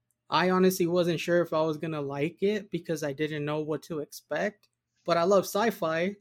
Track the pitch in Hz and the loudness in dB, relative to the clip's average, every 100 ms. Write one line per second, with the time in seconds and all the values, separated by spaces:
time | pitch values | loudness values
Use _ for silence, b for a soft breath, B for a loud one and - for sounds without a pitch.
0 | _ _ - 151 180 185 185 185 175 180 | _ _ -4 0 2 4 4 4 2 2
1 | 175 160 - 175 170 160 160 151 165 156 | 2 0 2 2 2 0 -2 -2 -6 -6
2 | 139 139 151 165 196 208 202 170 175 160 | -6 -4 -4 0 -2 -2 -4 -8 -6 -4
3 | 151 139 156 151 147 151 151 151 - 160 | -4 -2 -4 -2 -4 -4 -4 -6 -6 -8
4 | 147 - - 151 196 - _ _ _ _ | -8 -14 -8 -4 -4 -6 _ _ _ _
5 | - 170 170 202 - 196 226 220 165 160 | -2 2 4 4 4 0 0 0 -4 -2
6 | 180 202 | -2 -4